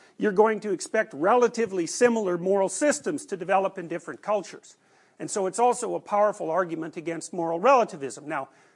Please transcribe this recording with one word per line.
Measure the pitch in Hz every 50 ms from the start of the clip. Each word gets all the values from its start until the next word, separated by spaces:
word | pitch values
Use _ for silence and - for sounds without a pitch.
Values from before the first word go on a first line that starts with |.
| _ _ _
you're | - 196 214
going | 190 180 208 220 220 202
to | - 208
expect | 185 156 - - - 220 214 220 -
relatively | 135 160 202 247 247 240 233 240 226 226 185 190 180 165
similar | 156 - - 240 240 233 226 208 180 180
moral | 170 175 190 196 196 190 180
systems | - - 294 294 - - - 190 151 139 -
to | - 202
develop | 170 180 175 196 196 190 185 - 190
in | 170
different | 156 165 165 - 165 131 -
cultures. | - 202 214 202 - - - - - - - _ _ _ _ _ _ _ _ -
And | 156 151
so | - 214 190
it's | 185 - 226
also | 240 247 233 247 240 190 175
a | 160
powerful | - - 208 202 208 208 196 - 170 160
argument | 160 185 185 165 165 160 160 165 -
against | 180 151 170 165 165 - -
moral | - 175 165 165 165 170
relativism. | 196 262 285 247 214 - 190 151 139 123 110 139 131
Now, | 147 156 139 131 - _ _ _ _ _